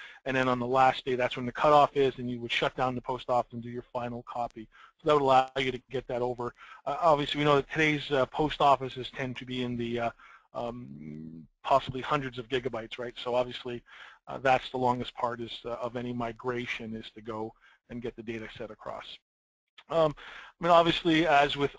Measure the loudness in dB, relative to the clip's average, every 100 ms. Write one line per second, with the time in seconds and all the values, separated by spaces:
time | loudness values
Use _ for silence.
0 | -20 -12 -2 0 2 2 2 6 4 4
1 | -4 -2 -2 -2 -6 2 6 8 6 4
2 | 2 0 -6 -6 -4 -2 -2 0 -2 -2
3 | -6 -8 0 0 0 -8 -10 -12 -10 -8
4 | -6 -10 -10 -8 -6 -8 -18 _ -20 _
5 | 2 4 6 6 4 -2 -2 -4 -6 -8
6 | -4 -2 -2 -2 -6 -8 -20 -10 -8 2
7 | 4 4 2 0 4 4 2 2 2 2
8 | 0 0 0 0 -2 4 4 4 2 -8
9 | -10 -8 -8 -8 -8 -4 -4 -4 -4 -2
10 | -4 -6 -20 -20 _ -8 -8 -8 -14 -14
11 | -14 -12 -14 -16 -20 _ 0 2 2 -8
12 | -2 -2 -2 -10 -4 -4 -4 -6 -10 -10
13 | -10 -8 -2 -2 -2 -6 -10 -10 -12 -20
14 | -20 -20 -12 -2 2 2 0 0 0 0
15 | -6 -4 -4 -4 -10 -10 -10 -8 -6 -6
16 | -6 -6 -6 -6 -6 -4 -6 -8 -8 -10
17 | -12 -14 -10 -8 -8 -10 _ _ _ -10
18 | -10 -10 -10 -10 -10 -12 -14 -12 -12 -12
19 | -14 -18 _ _ _ _ _ -20 _ 2
20 | 2 0 -16 -18 -20 _ 6 8 6 2
21 | 2 4 6 4 4 2 -2